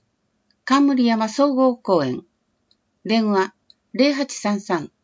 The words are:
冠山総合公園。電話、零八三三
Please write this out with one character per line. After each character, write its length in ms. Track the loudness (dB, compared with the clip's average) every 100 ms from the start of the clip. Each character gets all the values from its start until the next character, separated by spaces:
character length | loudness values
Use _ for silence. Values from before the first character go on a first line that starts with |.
| _ _ _ _ _ _
冠 420 | -2 2 2 2 2
山 240 | 0 -2
総 240 | 0 0
合 240 | 2 0 0
公 280 | 0 0 0
園。 180 | -6 -12 _ _ _ _ _ _ _ -4
電 220 | -2 0
話、 240 | 0 -2 _ _ _ _
零 200 | 0 0
八 220 | 0 -6 -6
三 240 | -4 -6
三 320 | -4 -6 -6 _